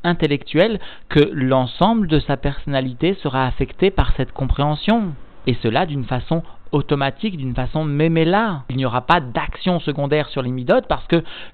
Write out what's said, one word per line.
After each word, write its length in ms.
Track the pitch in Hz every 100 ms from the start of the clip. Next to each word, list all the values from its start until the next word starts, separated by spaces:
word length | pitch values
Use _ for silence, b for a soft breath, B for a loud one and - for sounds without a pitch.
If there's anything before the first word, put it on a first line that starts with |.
intellectuelle 760 | 175 170 156 143 - 151 208 214 B B -
que 200 | 147 147
l'ensemble 760 | 156 131 131 123 - 190 226 185
de 140 | 151
sa 160 | - 139
personnalité 840 | 143 139 - 139 131 120 165 196
sera 220 | 147 131
affecté 460 | 131 - 139 - 190
par 220 | 190 - -
cette 160 | 127
compréhension. 800 | - 135 - 147 151 - 233 196 139 - - -
Et 100 | 120
cela 240 | 117 123
d'une 200 | 180 143
façon 380 | 120 127 - 165 B B -
automatique, 600 | 151 139 143 139 - 220 170
d'une 180 | 131
façon 300 | 123 127 156
méméla. 800 | 156 143 160 165 160 196 226 156 120
Il 80 | 127
n'y 80 |
aura 180 | 131 123
pas 180 | - 170
d'action 600 | 127 156 - - 185 175
secondaire 480 | - 143 143 151 143
sur 140 | 139
les 80 | 123
midot 320 | 127 123 196 -
parce 180 | 147 -
que 160 | 170 B B B